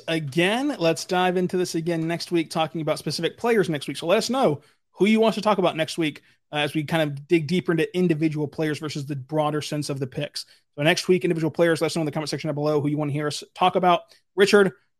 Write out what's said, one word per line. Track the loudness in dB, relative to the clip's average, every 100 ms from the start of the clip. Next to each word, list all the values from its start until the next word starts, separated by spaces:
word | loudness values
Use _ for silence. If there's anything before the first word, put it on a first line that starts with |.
| -2
again. | -4 -2 0 2 2 -2 0
Let's | 0 0
dive | -2 0 2 0
into | -2 -2
this | -2
again | -4 -4 -4 -2
next | -4 -2
week, | -2 -2
talking | -2 -4 -4
about | -4 -4
specific | -4 -4 -6 -4
players | 0 2 2
next | -2 -6
week. | -8
So | 0
let | 0
us | 0
know | 0 0 0 -8 _ _ 0
who | 4
you | 6
want | 4
us | 2
to |
talk | 0 2
about | 0 0
next | -4 -2
week, | -4 -4 _ _ _
uh, | -4
as | -2
we | -2
kind | -2 0
of | 0 -4 0
dig | 0 2
deeper | -2 2
into | 2 2 2
individual | 2 2 0 -2 -6
players | -4 -4 -4
versus | -6 -8 -6
the | -8
broader | -4 -2 0 -2
sense | -4 -6 -6
of | -6
the | -6
picks. | -6 -8 -8 -14 _ _ 0
So |
next | 2 2 2
week, | 2
individual | 2 0 -2
players, | 2 2 2
let | 0
us | -2
know |
in | -4
the |
comment | -4 -6
section | -6 -4
down |
below | -2 0 0
who | 0
you | -2
wanna | -2
hear | -2 -4
us | -6 -12
talk | 0 2 4
about. | 4 2 0 _ _
Richard, | 2 6 6 6 0 _